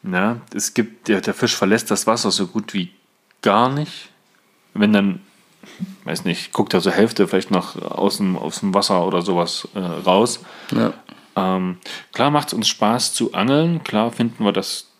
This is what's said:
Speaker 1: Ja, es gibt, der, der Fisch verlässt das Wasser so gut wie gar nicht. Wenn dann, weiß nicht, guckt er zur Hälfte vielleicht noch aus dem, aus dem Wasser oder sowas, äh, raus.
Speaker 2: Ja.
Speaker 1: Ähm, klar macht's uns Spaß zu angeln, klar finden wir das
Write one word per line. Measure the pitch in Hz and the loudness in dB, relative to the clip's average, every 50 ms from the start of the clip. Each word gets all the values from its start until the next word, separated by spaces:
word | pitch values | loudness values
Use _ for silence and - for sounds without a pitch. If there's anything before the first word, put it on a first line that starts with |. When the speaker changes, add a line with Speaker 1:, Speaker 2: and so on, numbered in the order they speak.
| - | -6
Speaker 1:
Ja, | 95 90 90 98 110 120 113 - - - | -2 -2 0 0 0 -2 -4 -10 -10 -8
es | 104 - - - | -6 -6 -2 0
gibt, | - 110 - - - - - | 0 0 0 -4 -10 0 0
der, | 104 95 | 0 0
der | - 220 196 | 0 -4 -2
Fisch | - - 113 - | 0 0 0 0
verlässt | - 101 95 107 113 - - | 0 2 2 2 2 2 0
das | 107 - - | -2 0 2
Wasser | - 113 117 - 104 | 0 0 2 0 0
so | 87 - 98 | 0 0 -2
gut | 87 - 110 104 - - | -2 -4 -6 -6 -4 -4
wie | 98 87 87 _ _ _ _ _ _ _ _ _ _ - | -4 -4 -4 _ _ _ _ _ _ _ _ _ _ 2
gar | - - 110 120 127 | 4 4 6 4 4
nicht. | 139 147 151 151 - - - - _ _ _ _ _ _ _ _ _ _ _ _ _ | 2 -2 -4 -6 -8 -18 -20 -20 _ _ _ _ _ _ _ _ _ _ _ _ _
Wenn | 104 104 107 107 | 2 2 4 4
dann, | 101 98 98 90 - - _ _ _ _ _ _ _ - - - - - - - - - | 4 2 2 -2 -4 -10 _ _ _ _ _ _ _ -20 -20 -12 -12 -10 -10 -12 -14 -8
weiß | - 82 80 - | -8 -8 -4 -2
nicht, | 90 82 - - - - | -4 -4 -4 -6 -6 -2
guckt | - 107 - - | -2 -2 2 2
er | 92 | 2
zur | 82 95 | 2 2
Hälfte | 85 92 107 113 - - 127 | 4 4 2 2 4 2 2
vielleicht | - - 95 - - | 2 2 -2 0 2
noch | 101 90 87 - - - | -2 -2 -2 -4 -12 -10
aus | - - - - - 101 - | -10 -8 -4 0 0 0 0
dem, | - 101 95 90 | 0 -2 -2 -2
aus | - 58 78 - - | -2 -4 -8 -8 -4
dem | - 98 92 | -4 0 0
Wasser | 101 95 - 101 90 85 | 0 2 2 2 2 2
oder | 95 92 90 | 2 0 0
sowas, | 85 98 90 87 85 87 - - - - - | 0 0 0 0 0 -2 -4 -8 -10 -8 -8
äh, | 104 | -6
raus. | 92 87 85 76 95 92 90 98 113 120 - - - - - - - - - | -6 -6 -6 -2 2 4 4 4 4 2 0 -8 -12 -20 -20 -18 -10 -4 0
Speaker 2:
Ja. | 113 113 - - - - - - - _ _ _ | 0 0 0 -2 -6 -18 -20 -20 -20 _ _ _
Speaker 1:
Ähm, | 95 95 92 92 92 92 90 87 90 - - - - - _ - | -2 0 0 0 0 -2 -4 -6 -8 -12 -14 -14 -14 -16 _ -2
klar | - 120 143 | 0 2 2
macht's | 151 147 143 - | 2 0 0 -2
uns | - 113 104 | -4 -2 -2
Spaß | - - - - 104 117 123 - - - | -2 0 2 2 2 2 2 0 -2 -2
zu | - 120 - - | -2 -2 -2 0
angeln, | - 104 123 139 147 160 170 170 156 - | 0 2 2 4 4 2 2 0 -2 -4
klar | - - 107 113 120 | -2 0 0 0 0
finden | 117 - 120 117 117 - 113 | 0 -2 -2 -2 -2 0 0
wir | 101 | 2
das | 95 98 95 - - - - _ _ | 2 0 -2 -4 -8 -10 -12 _ _